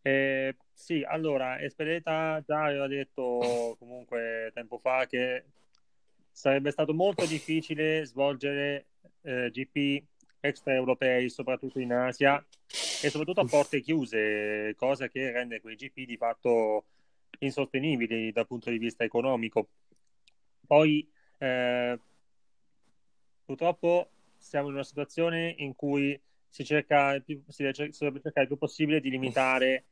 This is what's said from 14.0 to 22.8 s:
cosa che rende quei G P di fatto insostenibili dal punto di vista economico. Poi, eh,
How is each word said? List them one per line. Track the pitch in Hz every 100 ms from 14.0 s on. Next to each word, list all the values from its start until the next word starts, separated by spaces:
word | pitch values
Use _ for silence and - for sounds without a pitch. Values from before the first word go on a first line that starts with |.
| 120 110 107 104 104 107 107 104
cosa | 127 135 127
che | 131 135
rende | 120 120 113
quei | 110 107
G | 135
P | - 127
di | 117
fatto | 117 117 123 117 110 107 _ _ _ _ _ -
insostenibili | 139 139 131 135 151 131 113 113 110
dal | 110 110
punto | 123 123
di | 117
vista | 117 - 113
economico. | 120 131 123 113 - 104 _ _ _ _ _ _ _ _ _ _
Poi, | 147 156 151 - _ _ _
eh, | 135 127 123 123 123 120 _ _ _ _ _ _ _ _